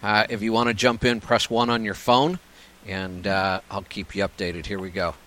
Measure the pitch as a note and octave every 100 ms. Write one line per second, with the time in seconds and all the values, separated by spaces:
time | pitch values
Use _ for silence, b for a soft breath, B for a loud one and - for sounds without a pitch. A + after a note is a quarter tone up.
0 | G2+ G#2+ G#2+ A2+ A2 A2+ A#2+ G#2+ B2+ A#2
1 | B2+ A#2 - A#2 - A2+ A#2+ A#2 A2 F#2+
2 | - B2 D3 F3+ - B B - - F#2+
3 | F#2 F2+ F#2+ F#2+ F#2+ F#2 - G2+ G2 -
4 | F#2 G2 G2 - F#2 E2+ D#2+ G2 F#2 F2+
5 | F2 -